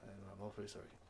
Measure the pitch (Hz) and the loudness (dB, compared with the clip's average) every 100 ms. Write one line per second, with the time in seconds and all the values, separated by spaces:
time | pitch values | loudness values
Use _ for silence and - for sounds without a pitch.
0 | - 101 98 98 104 101 104 92 95 - | -4 -4 -2 2 2 4 2 2 -4 -6